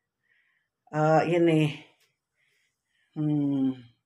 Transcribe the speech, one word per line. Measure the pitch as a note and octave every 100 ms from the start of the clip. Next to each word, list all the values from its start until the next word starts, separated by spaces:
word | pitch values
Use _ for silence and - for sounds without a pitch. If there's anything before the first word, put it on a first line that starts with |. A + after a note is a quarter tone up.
| _ _ _ _ _ _ _ _ _ D3+
eh, | D#3 D#3+ -
ini. | F3 E3+ D#3 D3+ - - _ _ _ _ _ _ _ _ _ _ _ _
Hmm, | D#3+ D3+ D3 C#3+ C#3 C3+ B2+ A#2+ _